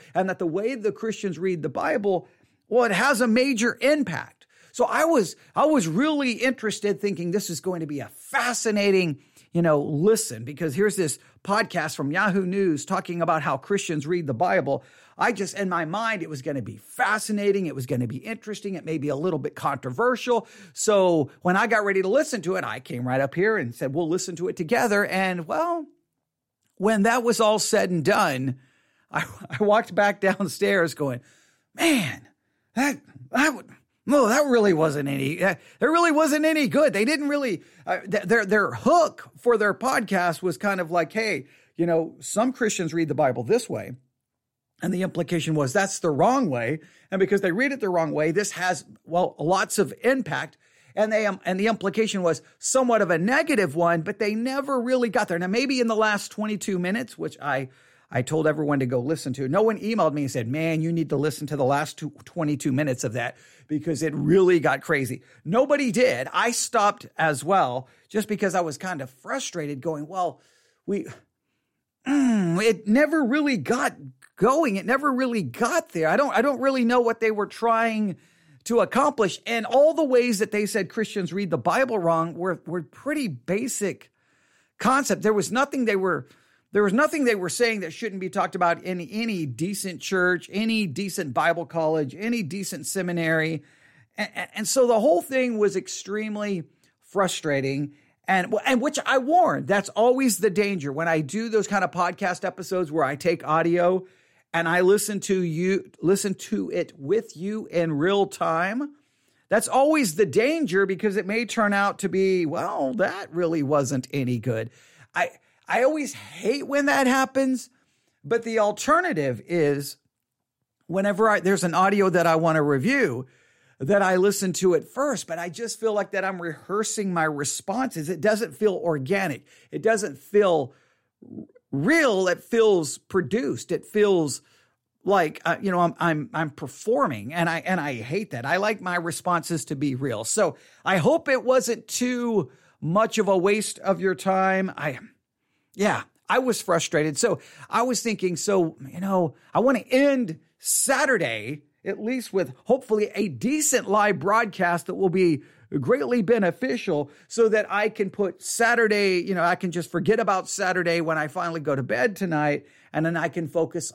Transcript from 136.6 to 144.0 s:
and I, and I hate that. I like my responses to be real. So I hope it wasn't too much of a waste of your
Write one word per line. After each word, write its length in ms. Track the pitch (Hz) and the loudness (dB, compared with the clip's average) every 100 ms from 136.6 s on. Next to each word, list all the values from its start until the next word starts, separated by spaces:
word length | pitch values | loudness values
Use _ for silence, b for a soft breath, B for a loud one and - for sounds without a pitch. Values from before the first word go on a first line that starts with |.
| 139 - 214 269 226 107 107 | -12 -6 -2 0 0 -2 -6
and 160 | 170 170 | -2 -2
I, 140 | 165 | -2
and 160 | 175 180 | -2 -2
I 140 | 147 | -4
hate 340 | 120 117 190 220 | -6 -4 -6 -6
that. 160 | 123 | -6
I 120 | 131 180 | -2 0
like 220 | 208 214 | 0 -2
my 160 | 185 | -4
responses 720 | 175 165 - 180 175 - 165 | -4 -4 -4 -2 -2 -2 -6
to 100 | - | -4
be 200 | 139 143 | -4 -2
real. 280 | 127 139 107 | -2 -4 -4
So 320 | 113 214 175 b b b | -2 0 0 b b b
I 120 | 165 190 | 0 2
hope 300 | 180 320 - | 4 2 2
it 160 | 262 | 0
wasn't 440 | 226 254 226 226 - | 2 2 2 -4 -6
too 640 | - 247 247 240 208 135 b b b | -4 -2 -2 0 0 -2 b b b
much 380 | 147 196 226 220 | -2 0 2 0
of 100 | 196 | 2
a 80 | |
waste 440 | 190 196 214 - - | 2 2 0 -2 -4
of 200 | 190 | -4
your 140 | 170 | -2